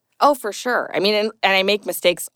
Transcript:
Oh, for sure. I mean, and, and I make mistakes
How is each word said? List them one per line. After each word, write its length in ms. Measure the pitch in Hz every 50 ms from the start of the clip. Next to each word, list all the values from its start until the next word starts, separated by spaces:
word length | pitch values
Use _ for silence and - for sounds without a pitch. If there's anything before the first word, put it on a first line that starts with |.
| _ _ _ - -
Oh, 120 | 285 294
for 180 | - - 214 196
sure. 380 | - - 247 240 190 - - -
I 60 | 156
mean, 140 | 175 202 214
and, 180 | 208 208 220 - _ -
and 120 | 190 190
I 80 | 190 190
make 240 | 196 208 208 202
mistakes 420 | 185 175 - - 180 175 170 - - _